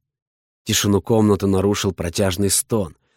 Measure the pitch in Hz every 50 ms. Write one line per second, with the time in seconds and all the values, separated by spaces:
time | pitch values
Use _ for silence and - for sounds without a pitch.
0 | _ _ _ _ _ _ _ _ _ _ _ _ _ - 107 - - 104 101 98
1 | - - 117 110 110 107 104 95 101 98 98 95 95 101 104 - - 101 87 -
2 | 82 85 82 - 101 95 90 87 101 98 - - - - 120 110 98 76 71 _
3 | _ _ _